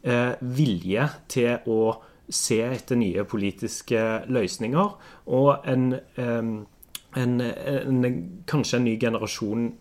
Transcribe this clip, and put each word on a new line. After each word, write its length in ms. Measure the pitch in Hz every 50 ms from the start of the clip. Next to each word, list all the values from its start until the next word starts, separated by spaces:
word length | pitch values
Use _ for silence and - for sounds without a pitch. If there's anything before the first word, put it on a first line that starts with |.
| -
eh, 320 | - 123 120 123 123 127 -
vilje 680 | 131 123 123 131 156 131 98 87 85 92 95 113 143 147 - - -
til 400 | - - 131 120 120 120 117 -
å 140 | 117 113 110 110 110 113 - - - - - _ -
se 300 | - - - - 120 107 113
etter 320 | 123 131 120 - - 131
nye 320 | 120 117 95 82 92 104
politiske 960 | - - 107 101 101 92 - 120 110 - - - - 120 110 113 113 110 110 - -
løsninger, 680 | 127 123 104 90 - - 113 113 131 160 196 202 196 - - - - - _ - 123
og 320 | 127 135 143 139 - -
en, 300 | - 131 131 127 127 127 127 - - _
ehm, 360 | - 123 120 117 117 113 113 110 107 104 - _ _ - _ _ - _ _ -
en, 240 | 135 123 123 123 120
en, 640 | 123 117 - - - 135 143 131 - 135 131 127 123 123 127 - - - - - -
kanskje 300 | - - 147 120 - -
en 80 | 120 123
ny 80 | 117 113 110
generasjon 640 | 123 117 113 107 107 107 - - 117 101 107 117 117 117 117 -